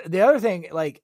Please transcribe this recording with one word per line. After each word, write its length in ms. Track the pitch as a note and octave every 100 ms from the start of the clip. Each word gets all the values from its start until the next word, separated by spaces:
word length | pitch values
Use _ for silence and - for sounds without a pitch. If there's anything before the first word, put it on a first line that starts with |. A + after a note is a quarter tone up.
| F#3
the 140 | F3+
other 160 | A#3 C#4+
thing, 280 | A3 F3+ D#3+
like, 300 | D#3+ D3+ C#3